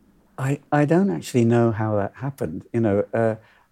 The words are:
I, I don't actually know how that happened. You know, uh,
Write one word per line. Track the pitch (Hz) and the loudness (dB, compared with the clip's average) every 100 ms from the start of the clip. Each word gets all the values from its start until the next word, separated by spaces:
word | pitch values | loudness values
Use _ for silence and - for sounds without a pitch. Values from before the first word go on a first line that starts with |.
| _ _ _ - | _ _ _ -6
I, | 131 143 _ | -4 -4 _
I | 147 | 0
don't | 147 165 196 | 2 2 2
actually | 165 - 127 | -2 -2 2
know | 117 117 117 | 2 4 2
how | 107 110 104 | 0 -2 -2
that | 98 - | -4 -6
happened. | 135 139 80 87 - | -10 -8 -8 -10 -8
You | 117 | -2
know, | 110 101 101 | 0 0 0
uh, | 113 113 110 - _ _ | -2 -2 -2 -10 _ _